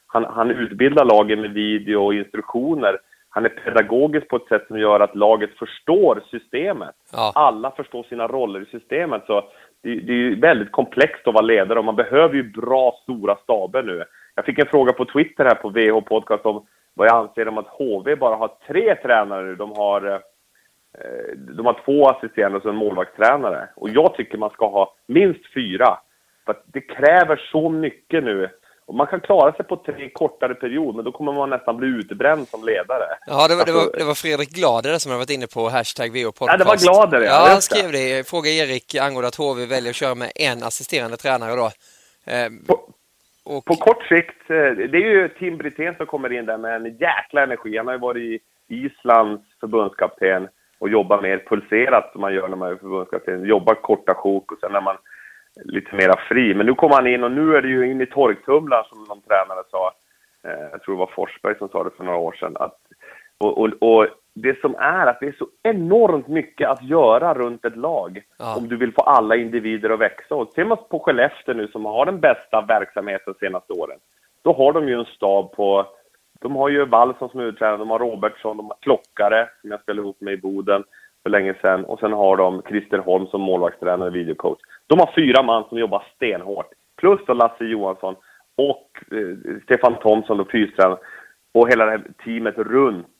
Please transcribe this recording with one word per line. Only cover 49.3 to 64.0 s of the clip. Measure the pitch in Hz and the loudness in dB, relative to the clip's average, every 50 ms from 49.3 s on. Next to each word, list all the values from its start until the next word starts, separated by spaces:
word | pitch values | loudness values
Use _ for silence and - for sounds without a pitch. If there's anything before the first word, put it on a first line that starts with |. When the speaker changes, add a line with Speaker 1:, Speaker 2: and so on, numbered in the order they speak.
| 107 104 - _ _ _ | -2 -8 -12 _ _ _
Speaker 1:
förbundskapten | - 110 107 113 104 98 - - 92 92 - - 98 95 95 92 95 95 - _ _ _ _ _ | -8 -2 0 0 0 0 -2 -2 -4 -4 -2 -2 0 0 0 0 -4 -8 -14 _ _ _ _ _
och | 95 101 | -4 0
jobbar | 107 110 98 90 101 101 | 0 0 2 2 2 0
mer | 98 95 98 95 - | 2 -2 -4 -4 -2
pulserat | - 113 104 98 - 107 110 123 - 123 110 - - | -4 -4 -4 -2 -2 0 0 2 4 2 2 2 0
som | - 101 | -6 -6
man | 98 98 98 | -6 -4 -2
gör | 95 92 | -4 -4
när | 92 92 | -4 -6
man | 92 92 90 | -6 -6 -8
är | 90 | -8
förbundskapten. | 95 - 95 92 95 90 - - 92 - - 92 92 92 | -10 -8 -8 -6 -6 -6 -6 -8 -8 -6 -6 -6 -4 0
Jobbar | 101 110 101 87 113 110 | 2 2 2 4 2 0
korta | - - - 110 - - - 92 | 0 0 0 0 0 2 -2 -2
sjok | - - 98 98 98 95 - | 0 0 0 0 -2 -4 -8
och | 85 - | -12 -10
sen | - 101 101 | -8 -4 -4
är | 101 | -2
man | 95 98 95 95 _ _ - - - - - _ _ _ _ - - | -2 -2 -6 -6 _ _ -20 -20 -20 -20 -20 _ _ _ _ -18 -14
lite | - - 98 95 - - | -8 -8 -8 -8 -6 0
mera | 98 95 92 92 - - - | 2 4 4 4 4 2 0
fri. | - 127 127 107 92 | 0 2 2 4 2
Men | 98 104 | 4 2
nu | 117 131 | 2 4
kommer | - - 156 143 | 4 4 6 6
han | 135 127 | 4 4
in | 123 123 123 123 | 2 2 0 0
och | 120 | -2
nu | 127 139 156 156 156 | 0 0 2 4 4
är | 143 | 4
det | 131 | 4
ju | 131 131 127 123 127 | 2 0 0 0 0
in | 131 131 | -2 -2
i | 131 | -4
torktumlaren | 127 - 139 139 117 104 98 - - 135 151 160 147 127 117 110 - | -4 0 2 2 2 2 -2 0 0 0 0 2 2 0 0 0 -4
som | - 110 107 | -12 -20 -18
någon | 104 104 101 | -18 -18 -18
tränare | _ - 107 95 95 95 95 92 92 - | _ 0 0 0 2 -2 -6 -10 -10 -8
sa. | - 92 92 92 - _ _ _ _ _ _ _ _ _ - | -6 -4 -4 -4 -6 _ _ _ _ _ _ _ _ _ -14
Eh, | 87 78 76 76 73 | -14 -12 -12 -12 -14
jag | 78 82 - | -16 -14 -8
tror | - 98 | -8 -4
det | 90 | -4
var | 92 92 - | -4 -6 -6
Forsberg | - 90 - - - - 104 104 | -8 -8 -8 -8 -8 -6 -6 -6
som | - 104 95 | -6 -8 -8
sa | - 90 87 | -6 -6 -6
det | 92 - | -6 -10
för | - 90 | -10 -8
några | 90 87 | -6 -4
år | 87 85 82 - - | -4 -4 -6 -8 -8
sedan. | - 85 - - | -10 -10 -8 -8
Att, | - - - _ _ _ _ _ - - - - - _ _ | -8 -8 -10 _ _ _ _ _ -20 -20 -20 -20 -20 _ _
och, | _ 104 104 - | _ -2 -2 0
och, | - 110 110 107 - | 0 -2 -2 -2 0
och | - 113 113 113 | 4 6 6 6